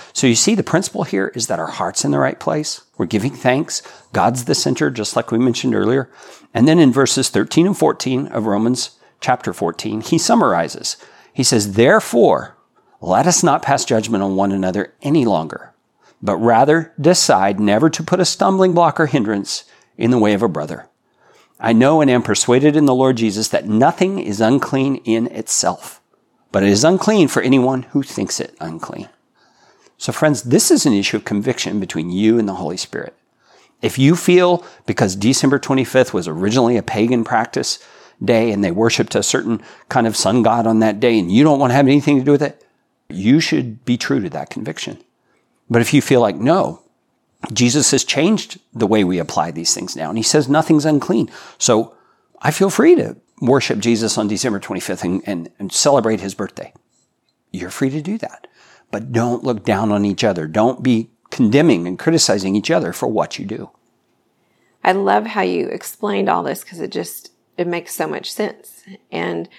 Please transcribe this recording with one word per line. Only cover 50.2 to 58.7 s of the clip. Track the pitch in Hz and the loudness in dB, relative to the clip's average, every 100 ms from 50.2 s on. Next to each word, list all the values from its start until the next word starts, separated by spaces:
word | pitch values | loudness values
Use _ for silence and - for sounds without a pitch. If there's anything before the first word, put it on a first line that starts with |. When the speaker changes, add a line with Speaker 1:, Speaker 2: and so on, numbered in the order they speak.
Speaker 1:
says | 110 151 131 | 0 0 2
nothing's | 151 160 156 156 | 0 4 2 4
unclean, | 147 - 208 110 - - - | 0 0 -2 -2 -8 -20 -4
so | - 110 113 _ _ _ _ _ | 2 2 0 _ _ _ _ _
I | 147 | -4
feel | - 196 | 0 0
free | - 311 339 | 4 6 4
to | 110 - _ - | 2 -8 _ -4
worship | 123 135 - 110 | 2 2 2 -2
Jesus | 117 113 110 117 | 0 0 0 -2
on | 104 | -2
December | 98 131 98 | -2 -4 -4
twenty-fifth | - 90 - 101 | -6 -10 -8 -6
and, | 87 92 - | -4 -4 -4
and, | 90 82 - | -8 -10 -14
and | 98 | -8
celebrate | - 147 139 110 107 | -2 2 2 2 -2
his | 95 | -6
birthday. | 92 98 - - _ _ _ _ _ _ _ _ | -10 -12 -12 -18 _ _ _ _ _ _ _ _
You're | 92 90 | -14 -12
free | - 135 | -4 -4
to | 151 | -4
do | 156 220 | -8 -8
that. | - - - _ _ | -10 -16 -20 _ _